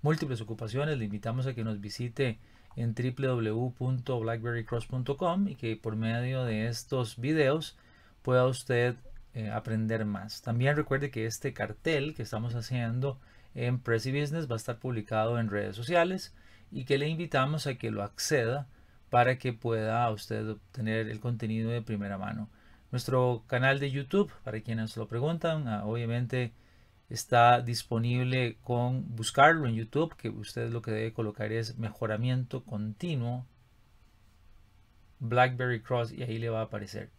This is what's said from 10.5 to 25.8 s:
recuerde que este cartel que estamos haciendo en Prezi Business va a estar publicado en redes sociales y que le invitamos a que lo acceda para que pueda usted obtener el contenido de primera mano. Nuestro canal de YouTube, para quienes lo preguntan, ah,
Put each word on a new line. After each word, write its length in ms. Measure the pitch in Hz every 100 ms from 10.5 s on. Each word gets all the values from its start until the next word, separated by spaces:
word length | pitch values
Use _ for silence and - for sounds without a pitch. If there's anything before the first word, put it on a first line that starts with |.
| 117 131 147
recuerde 360 | 151 135 143
que 140 | 123 113
este 280 | 113 139
cartel 600 | 131 104 - 165 151 143 151
que 80 |
estamos 320 | 113 110 117 120
haciendo 640 | 113 127 117 120 135 131 - - -
en 260 | - 120 127
Prezi 380 | 123 113 123 139
Business 320 | 147 160 147
va 60 | 117
a 20 |
estar 220 | - 113
publicado 580 | 131 117 104 110 110 120
en 120 | 110
redes 260 | 101 101 98
sociales 580 | 117 175 170 190 - - - - -
y 140 | - 127
que 120 | 139
le 120 | 151
invitamos 580 | 160 170 139 135 151 143
a 80 | 123
que 160 | 117
lo 120 | 107
acceda 640 | 101 - - 147 113 135 139 - - - -
para 280 | 120 120 127
que 140 | 127
pueda 580 | 117 117 113 110 113 120
usted 420 | 107 - 110 110
obtener 580 | 107 - - 110 110 110
el 100 | 110
contenido 500 | 123 117 110 110 113
de 100 | 120
primera 360 | 110 107 101 98
mano. 320 | 101 110 107 - - - -
Nuestro 520 | 127 127 127 127 117 -
canal 320 | 123 131 139
de 120 | 143
YouTube, 400 | 135 135 196 196 - -
para 160 | 110
quienes 340 | 113 113 110 -
lo 120 | 104
preguntan, 600 | 117 143 165 165 156 131
ah, 180 | 107